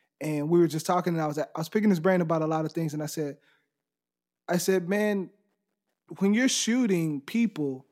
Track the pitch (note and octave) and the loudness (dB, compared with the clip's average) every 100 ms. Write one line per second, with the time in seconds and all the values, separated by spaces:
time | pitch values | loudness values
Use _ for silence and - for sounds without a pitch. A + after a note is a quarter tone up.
0 | _ _ D3+ D3+ D3 F3 E3+ D#3 - F3+ | _ _ -6 -4 2 4 4 0 0 0
1 | F3 E3 D#3 D3 C#3+ D#3+ E3 A3 G#3+ F3+ | 0 -2 -2 -4 -6 -6 -4 0 2 4
2 | F3 F#3 E3 E3 D#3 D#3+ D#3 - D#3+ D3 | 4 2 2 0 0 -2 -4 -4 -4 -4
3 | D3+ - D3 C#3+ _ _ _ _ _ _ | -8 -6 -8 -10 _ _ _ _ _ _
4 | _ _ _ _ - F3 - F#3+ F3 G#3 | _ _ _ _ -4 -2 2 0 0 0
5 | G#3+ G3+ F3 _ _ _ _ _ _ _ | 2 0 -4 _ _ _ _ _ _ _
6 | _ D#3+ G3 G#3+ C4 - - B3 A#3+ F3 | _ -2 2 4 2 0 0 2 2 2
7 | D#3+ D3 - A3+ A#3 - C#3+ C3 - | 0 -4 -4 -2 -2 -2 -6 -6 -14